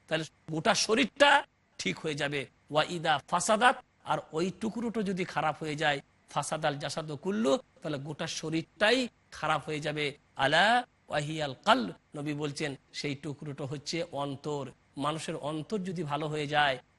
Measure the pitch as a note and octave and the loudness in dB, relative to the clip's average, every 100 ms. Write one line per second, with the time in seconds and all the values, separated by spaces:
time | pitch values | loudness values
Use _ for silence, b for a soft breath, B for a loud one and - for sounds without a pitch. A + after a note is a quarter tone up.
0 | _ D#3+ D#3 - - D#3 A3 F#3+ - A3 | _ -4 -4 -12 -8 0 2 2 2 2
1 | A#3+ - C#4+ C#4+ - _ _ - F#3+ D#3 | 2 6 6 6 4 _ _ -8 -6 -4
2 | D#3+ D3 C#3+ C#3+ B2+ _ - D3 D3+ F3 | -4 -2 -2 -2 -6 _ 0 2 2 0
3 | D#3+ D3 - F3 - G#3+ B3 - - _ | 0 0 0 0 2 6 6 4 -4 _
4 | - D3+ - D#3 F#3 F3+ A3 A3 A#3 A3 | -4 -4 -2 -2 -2 -2 -6 -4 -4 -2
5 | G3 F#3 F3+ - D#3 D3 D#3 D3 D#3 C#3+ | -2 -2 -2 0 -2 -2 -4 0 2 0
6 | - _ _ D#3 C#3+ D#3+ D#3 C#3+ C#3+ - | -4 _ _ -4 -2 -2 -2 -2 -4 -6
7 | D#3 C#3+ F#3 G#3 B3 C4 - _ D#3+ C#3+ | -6 -6 -4 0 2 2 -2 _ -6 -6
8 | C#3+ - D#3+ - D#3 D#3+ D#3+ - G#3 B3+ | -8 -8 -8 -6 -4 -4 -4 2 4 4
9 | A#3+ - _ - D#3 D#3 D3 D3+ D3+ D3+ | 0 -8 _ -6 0 0 0 -4 -4 -2
10 | D3 - _ - C3+ D#3+ G3+ B3 B3+ _ | -4 -4 _ 0 4 6 6 4 0 _
11 | - D3+ D3 D#3 D3 B2+ F#3+ B3+ G3+ - | -6 -4 -2 -4 -6 0 2 4 2 -8
12 | _ D3+ D3 D3 D3+ C#3+ D3+ C3+ _ - | _ -8 -6 -4 -4 -4 -4 -6 _ -8
13 | D3 C3+ D#3+ C3+ D3+ C3+ C#3 D3 - E3 | -6 -6 -8 -10 -10 -8 -8 -8 -6 -6
14 | E3+ C#3 C#3+ C3+ D3+ D3 B2+ - _ - | -6 -6 -6 -6 -4 -4 -6 -12 _ -4
15 | C#3+ D#3 - D#3+ C#3+ D#3 D3+ A3 F#3 E3+ | -2 -2 -4 -6 -6 -6 -4 -4 -4 -4
16 | D3+ C#3+ D#3 D3+ D3 D3 D3 B2+ - | -4 -2 -2 -4 0 4 4 2 -6